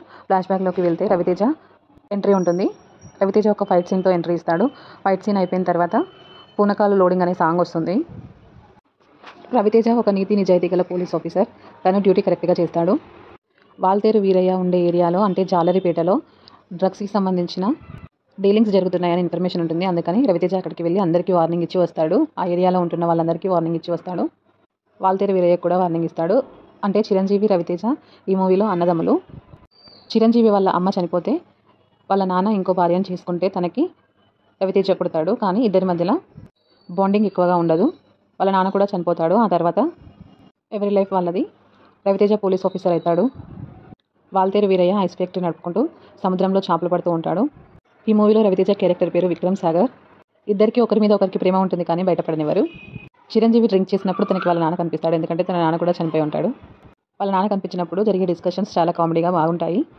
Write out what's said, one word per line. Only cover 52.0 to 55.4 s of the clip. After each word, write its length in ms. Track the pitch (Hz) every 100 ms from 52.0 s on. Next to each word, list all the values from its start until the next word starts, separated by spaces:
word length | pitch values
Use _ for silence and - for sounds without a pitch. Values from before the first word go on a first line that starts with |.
| 185
బయటపడనివ్వరు. 540 | 165 165 156 151 170 330 - - - - _ -
చిరంజీవి 380 | 226 226 233 226
డ్రింక్ 200 | 190 190
చేసినప్పుడు 340 | 196 190 180 196
తనకి 180 | 190 175
వాళ్ళ 120 | 170
నాన్న 140 | 160 175
కనిపిస్తాడు. 340 | 170 160 165 165
ఎందుకంటే 240 | 165 170